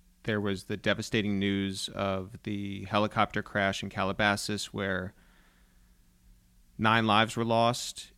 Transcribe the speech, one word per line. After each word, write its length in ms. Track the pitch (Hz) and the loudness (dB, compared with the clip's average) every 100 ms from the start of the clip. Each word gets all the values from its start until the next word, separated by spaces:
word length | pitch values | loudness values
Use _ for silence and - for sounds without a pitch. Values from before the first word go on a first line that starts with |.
| _ _ | _ _
there 180 | - 104 | -4 -2
was 240 | 101 95 - | 0 -4 -4
the 100 | 104 | -4
devastating 640 | 107 101 110 113 101 98 | 0 0 0 0 0 0
news 500 | 101 98 98 95 - 98 | 2 2 0 -4 -6 -4
of 360 | 98 95 92 - | -2 -2 -6 -10
the 400 | - 101 101 98 95 | -8 -6 -6 -8 -2
helicopter 520 | 104 104 113 104 107 | 0 2 2 0 0
crash 400 | - 104 98 98 | -4 0 0 0
in 80 | 101 | -6
Calabasas 840 | - 95 101 104 101 - 104 - | -4 -4 0 2 2 -2 -6 -6
where 400 | 104 98 95 92 - _ _ _ _ _ _ _ _ _ _ - - _ _ _ - | -4 -4 -4 -6 -12 _ _ _ _ _ _ _ _ _ _ -20 -20 _ _ _ 0
nine 300 | 110 113 110 | 4 4 6
lives 300 | 107 110 117 | 4 4 0
were 80 | 117 | 2
lost, 680 | 113 117 123 - - - | 4 4 2 -6 -12 -16